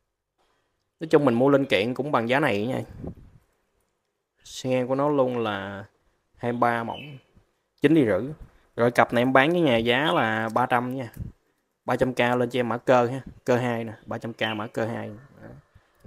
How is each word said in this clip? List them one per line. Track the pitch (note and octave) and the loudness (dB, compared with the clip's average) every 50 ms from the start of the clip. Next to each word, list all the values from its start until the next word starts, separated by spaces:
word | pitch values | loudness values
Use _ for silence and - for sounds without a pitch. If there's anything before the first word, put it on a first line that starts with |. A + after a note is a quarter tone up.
| _ _ _ _ _ _ _ _ _ _ _ _ _ _ _ _ _ _ _ - | _ _ _ _ _ _ _ _ _ _ _ _ _ _ _ _ _ _ _ -12
Nói | E3+ D#3+ | -4 4
chung | D#3+ D3+ D3 | 4 4 4
mình | C3+ A#2 | 4 2
mua | A#2 C3 C#3 | 4 4 4
linh | C#3+ C3+ C#3 | 4 4 2
kiện | C3+ A2 F#2 G2+ A#2+ B2+ | 2 0 0 0 0 -2
cũng | B2 A#2 D3+ | -4 -4 -2
bằng | C#3+ B2 A2+ A#2 | 0 0 0 2
giá | B2+ C#3 | 0 0
này | D#3 C3+ G#2 G2+ G#2 - | 2 0 0 -2 -2 -4
nha. | C3 A#2+ B2 - - - - - - - - - - - _ _ _ _ _ _ _ _ _ _ _ _ _ _ _ _ _ _ _ _ _ | -4 -6 -8 -10 -14 -14 -14 -14 -14 -16 -20 -20 -20 -20 _ _ _ _ _ _ _ _ _ _ _ _ _ _ _ _ _ _ _ _ _
Xe | - - - - C3 B2+ B2+ B2+ | -20 -16 -10 -4 -2 -2 0 0
của | B2 C3+ | -2 -2
nó | C3+ C#3+ D3 | 0 0 0
luôn | D3+ C#3 B2+ B2+ B2 A#2+ | 2 2 2 0 0 -2
là | A2+ G#2+ G2+ G2 F#2+ G2 G2+ G2 G#2 - _ _ _ _ _ _ _ _ _ - | -2 -4 -4 -4 -6 -8 -10 -12 -14 -18 _ _ _ _ _ _ _ _ _ -8
hai | - A#2+ | -6 -4
mươi | A#2+ A#2+ | -2 0
ba | A#2+ A#2+ A#2 A#2 A2+ | 0 0 0 0 -4
mỏng, | A2+ - - B2+ D3+ C#3 B2+ _ _ _ - _ _ _ _ _ _ _ - | -6 -8 -10 -12 -16 -18 -20 _ _ _ -20 _ _ _ _ _ _ _ 0
chín | - C#3 D#3+ | 2 4 6
ly | D#3+ C3+ | 6 4
rưỡi. | G#2+ F#2+ F2+ A2+ C#3+ D#3 - - - _ _ _ _ - | 4 2 0 -2 -6 -10 -14 -18 -20 _ _ _ _ -2
Rồi | - A#2 B2 | 0 0 2
cặp | A#2+ - A#2 - - | 4 4 2 2 4
này | A#2+ | 0
em | B2 C3 C3 | 2 4 4
bán | C3+ C3+ D#3 | 4 4 4
cái | F3 F3+ | 2 2
nhà | E3+ C#3+ A#2+ A#2 | 2 2 2 2
giá | A2+ A#2 A#2+ C3 D3 E3 | 2 2 0 2 2 0
là | F3+ D#3+ A#2+ A2 A2 A2 A2 A2 A2 | 0 0 0 0 0 -2 -2 -2 0
ba | A#2+ B2 | 0 0
trăm | - B2+ A#2+ A#2+ B2+ B2+ | 2 0 0 0 -2 -6
nha. | C3+ B2 A2+ - - - - - _ _ _ _ _ _ _ _ _ - - | -8 -10 -10 -10 -12 -12 -12 -14 _ _ _ _ _ _ _ _ _ -6 -4
ba | B2 | -2
trăm | B2 C3 B2+ B2 | 0 0 -2 0
K | - | 0
lên | A#2+ A#2+ B2 B2 B2 A#2+ | 0 2 2 0 0 0
cho | B2 B2+ | 0 -2
em | A#2+ A#2 | -2 -2
mã | A2 A#2+ | -2 -4
cơ | - - B2+ B2 A#2+ | 2 4 4 4 4
ha, | A#2 C3 C3+ - - - - - | 2 -2 -6 -10 -12 -18 -10 -2
cơ | - B2 A#2+ | 0 0 0
hai | B2+ B2 A#2 A#2 A#2 | 2 -2 -4 -4 -6
nè, | A2+ G#2 - - | -8 -12 -14 -12
ba | - A2 A#2 | -10 -10 -10
trăm | - A2+ A#2 | -8 -10 -8
K | - A2+ A2 A2 | -4 -4 -4 -4
mã | G#2 G#2 - | -4 -8 -8
cơ | - - A2+ | -4 -4 -4
hai. | A2+ A2+ A2 G#2+ G#2+ G#2 G#2+ C#3 - - - | -4 -4 -8 -10 -12 -14 -16 -20 -20 -20 -20
Đó, | - A#2 B2+ C#3 _ _ _ - _ _ _ _ - | -20 -20 -20 -20 _ _ _ -20 _ _ _ _ -18